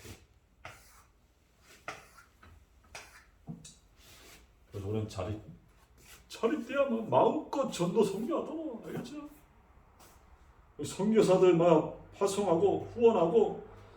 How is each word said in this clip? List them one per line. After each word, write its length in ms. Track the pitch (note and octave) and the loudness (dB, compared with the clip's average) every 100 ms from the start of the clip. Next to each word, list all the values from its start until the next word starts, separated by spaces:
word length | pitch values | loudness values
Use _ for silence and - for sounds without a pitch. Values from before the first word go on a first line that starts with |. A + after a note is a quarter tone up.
그. 3500 | - - _ _ _ _ - - - - _ _ _ _ _ _ _ - - - - - _ _ - - _ _ _ - - - _ _ - - - - _ _ - - - - _ _ _ | -20 -20 _ _ _ _ -20 -20 -20 -20 _ _ _ _ _ _ _ -20 -16 -16 -20 -20 _ _ -20 -20 _ _ _ -20 -20 -20 _ _ -18 -18 -20 -20 _ _ -20 -20 -20 -20 _ _ _
그래서 180 | G2+ G2 | -12 -6
우리는 200 | G#2+ G#2 | -6 -6
자립, 320 | - F#2 G#2 - - _ _ _ _ - - _ | -8 -8 -8 -14 -20 _ _ _ _ -20 -20 _
자립돼야 560 | - A#3 D4+ B3 C#4 B3+ | -6 -4 -4 -4 -2 -2
뭐 180 | A3+ A3 | -2 0
마음껏 640 | - - D4+ - C#4+ - | 2 2 0 -4 -4 -4
전도 340 | - E3+ A3+ | -4 0 2
선교하도록, 800 | - G3 D#4 D#4 - D#4 D#4 A3 - | 0 -2 -6 -6 -6 -10 -10 -12 -12
알겠죠? 440 | - A#3+ D4 D4 - _ _ _ _ _ _ - - _ - - _ _ - | -12 -12 -16 -18 -20 _ _ _ _ _ _ -20 -20 _ -20 -20 _ _ -12
우리 100 | D3 | -10
선교사들 720 | - G#3 A3 E3+ F#3 F3+ E3 | -4 2 4 6 6 6 6
막 560 | E3+ D#3 - - - - | 6 4 2 -8 -20 -4
파송하고 720 | G3 - G3 E3 G3 - - | -2 -2 0 2 2 0 -6
후원하고 720 | A3 A#3 F#3+ E3 A#3 - - - - - | 2 4 4 4 4 2 -2 -14 -20 -20